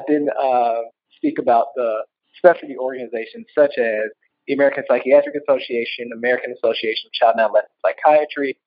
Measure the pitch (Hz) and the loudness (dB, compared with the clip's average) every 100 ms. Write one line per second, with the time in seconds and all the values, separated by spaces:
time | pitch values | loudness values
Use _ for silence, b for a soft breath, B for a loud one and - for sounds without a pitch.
0 | 139 147 147 147 131 123 120 113 117 _ | 2 0 0 -2 0 0 0 -2 -6 _
1 | _ _ 151 147 127 117 110 131 120 110 | _ _ -4 -2 2 2 2 -2 -4 -4
2 | - _ _ - 180 165 151 127 131 131 | -8 _ _ 2 4 4 -4 -8 -8 -8
3 | 117 113 113 117 110 - 117 - 117 107 | -10 -10 -10 -14 -8 2 2 2 -2 -2
4 | 110 - _ _ - 139 139 135 - 127 | -4 -10 _ _ -6 2 2 0 0 0
5 | 127 143 147 147 143 131 - 120 117 - | 6 4 4 -4 0 -2 0 -6 -6 -10
6 | 120 113 120 123 123 120 117 113 113 110 | -12 -6 -2 -2 -4 -4 -2 -2 -4 -6
7 | 113 - 117 113 110 104 - _ - - | -6 0 2 4 2 0 -2 _ -4 0
8 | 160 151 151 - 139 - | 2 2 2 -4 -6 -6